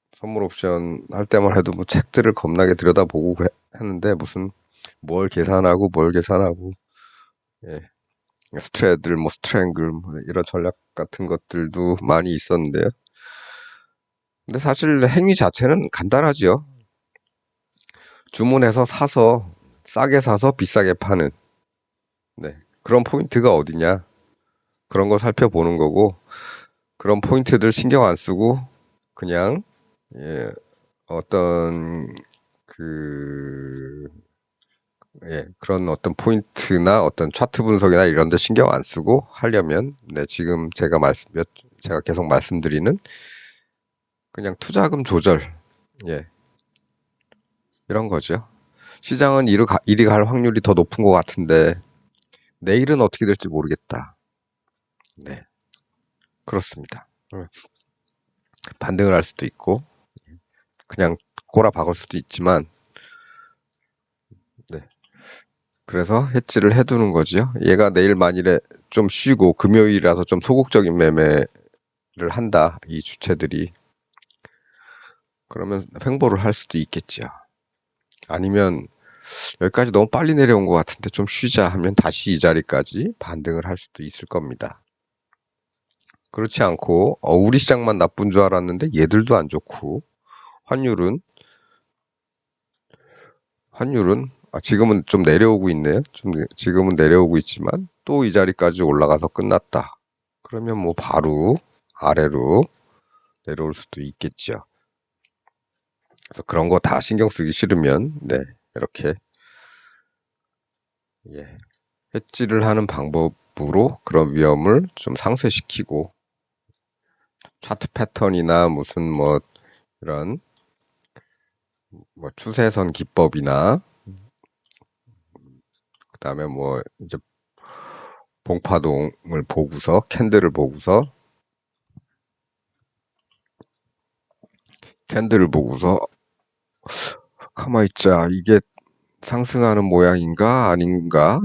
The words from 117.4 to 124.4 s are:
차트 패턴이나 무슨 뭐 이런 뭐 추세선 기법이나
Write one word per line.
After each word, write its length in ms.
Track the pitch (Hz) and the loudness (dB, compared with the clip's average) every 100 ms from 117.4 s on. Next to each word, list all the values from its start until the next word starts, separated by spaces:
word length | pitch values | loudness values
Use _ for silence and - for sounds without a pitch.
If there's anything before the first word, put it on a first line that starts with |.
| _ _ | _ _
차트 280 | - 107 - | -12 -10 -10
패턴이나 720 | - 110 - 101 90 82 85 87 | -8 -8 -2 -2 0 2 2 2
무슨 340 | 73 71 - 82 | 0 -6 -6 -4
뭐 280 | 73 73 73 - _ _ _ _ _ | -2 0 0 -4 _ _ _ _ _
이런 380 | 82 73 82 151 - _ _ _ _ _ _ _ _ _ _ _ _ _ _ 80 _ _ | -10 -8 -8 -12 -16 _ _ _ _ _ _ _ _ _ _ _ _ _ _ -20 _ _
뭐 140 | 76 - | -20 -16
추세선 560 | 113 110 113 104 90 | -8 0 0 0 -4
기법이나 920 | - 135 - 80 76 69 69 87 160 - _ - 95 104 _ | -4 -6 0 0 0 -2 0 2 0 -4 _ -20 -20 _ _